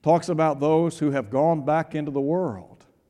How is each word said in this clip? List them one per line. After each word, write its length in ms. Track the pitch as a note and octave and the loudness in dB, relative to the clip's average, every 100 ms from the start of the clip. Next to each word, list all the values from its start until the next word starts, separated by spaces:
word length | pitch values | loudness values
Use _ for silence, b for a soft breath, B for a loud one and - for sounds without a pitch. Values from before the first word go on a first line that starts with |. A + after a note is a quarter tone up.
talks 260 | D3+ E3+ - | 4 2 2
about 320 | E3 D#3+ C#3 | 0 0 2
those 380 | D3 D#3+ E3+ D#3+ | 2 2 2 -2
who 120 | D3 | -2
have 180 | C#3 G#2 | -2 -2
gone 360 | C3 D#3 E3 | 0 2 2
back 300 | C3+ D#3 D#3+ | 0 -2 -2
into 160 | D#3 D3+ | -6 -4
the 100 | C#3 | -4
world. 680 | C#3 F3 F3 G2 E2+ - _ _ | -2 -2 -2 -6 -12 -20 _ _